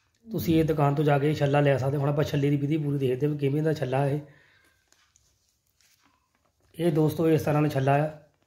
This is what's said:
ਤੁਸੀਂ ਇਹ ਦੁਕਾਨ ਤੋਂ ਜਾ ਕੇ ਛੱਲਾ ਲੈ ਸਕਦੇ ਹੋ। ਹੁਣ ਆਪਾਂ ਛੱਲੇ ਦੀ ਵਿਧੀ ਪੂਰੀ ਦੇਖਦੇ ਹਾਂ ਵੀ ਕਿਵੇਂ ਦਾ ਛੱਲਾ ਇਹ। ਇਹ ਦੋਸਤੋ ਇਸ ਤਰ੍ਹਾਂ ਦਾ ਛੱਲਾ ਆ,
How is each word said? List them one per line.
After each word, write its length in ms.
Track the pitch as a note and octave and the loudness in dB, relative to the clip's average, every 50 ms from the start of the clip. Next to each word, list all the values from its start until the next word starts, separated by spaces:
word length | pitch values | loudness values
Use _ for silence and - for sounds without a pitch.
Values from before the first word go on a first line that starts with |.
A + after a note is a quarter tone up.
| _ _ _ _ _ | _ _ _ _ _
ਤੁਸੀਂ 320 | A3+ A3 E3+ - F3 E3 D#3+ | -10 -8 -6 -2 0 2 2
ਇਹ 40 | D#3+ | 2
ਦੁਕਾਨ 300 | D#3 D#3 D3 C#3+ C#3 C#3+ | 2 0 2 2 2 2
ਤੋਂ 80 | D3+ D3+ | 2 2
ਜਾ 120 | D3+ C#3+ C#3 | 2 2 2
ਕੇ 140 | C#3 D3+ D3+ | 2 0 0
ਛੱਲਾ 260 | - D3 C#3 C#3 D3 | 0 0 0 2 2
ਲੈ 160 | D3 C#3+ C#3 B2 | 4 4 2 2
ਸਕਦੇ 200 | B2+ C#3 C#3+ D3 | 0 -2 -2 -2
ਹੋ। 40 | |
ਹੁਣ 80 | C#3 D3 | -2 -2
ਆਪਾਂ 140 | C#3+ D3+ C#3+ | 0 0 -2
ਛੱਲੇ 260 | - - D3 C#3 C#3+ | -2 -2 -2 0 0
ਦੀ 80 | D3 C#3+ | 0 0
ਵਿਧੀ 200 | C#3 C#3+ D#3+ D#3+ | -2 -2 -2 -2
ਪੂਰੀ 200 | D3 C#3+ C#3 C#3+ | -2 -2 -4 -2
ਦੇਖਦੇ 300 | C3+ B2 B2+ B2+ D3 D3 | -2 -2 -2 0 -2 -2
ਹਾਂ 60 | D3+ | -2
ਵੀ 40 | D3 | -2
ਕਿਵੇਂ 240 | C#3 C3+ C#3 D3+ D#3 | -2 -2 -2 0 0
ਦਾ 100 | D#3+ D#3 | -2 -2
ਛੱਲਾ 320 | D3+ C#3+ B2+ C3 C3+ C#3+ C#3 | -2 -4 -2 -2 0 0 0
ਇਹ। 120 | C#3 D3+ D3 - - _ _ _ _ _ _ _ _ _ _ _ _ _ _ _ _ _ _ _ _ _ _ _ _ _ _ _ _ _ _ _ _ _ _ _ _ _ _ _ _ _ _ _ _ _ _ _ _ | -2 -4 -6 -10 -20 _ _ _ _ _ _ _ _ _ _ _ _ _ _ _ _ _ _ _ _ _ _ _ _ _ _ _ _ _ _ _ _ _ _ _ _ _ _ _ _ _ _ _ _ _ _ _ _
ਇਹ 160 | - D#3+ F3 | -4 -2 0
ਦੋਸਤੋ 380 | D3+ D#3 D#3 D3+ D3 - E3 D#3+ | 2 2 2 0 0 0 0 2
ਇਸ 120 | D#3+ D3+ | 2 2
ਤਰ੍ਹਾਂ 200 | - D#3+ D3 D3+ | 2 0 0 2
ਦਾ 80 | D3+ D3 | 0 0
ਛੱਲਾ 260 | C#3+ C3+ C3 C#3 C#3 | 0 0 0 2 2
ਆ, 140 | C#3+ D3+ D#3 - - - _ _ _ _ | 2 0 -2 -6 -10 -20 _ _ _ _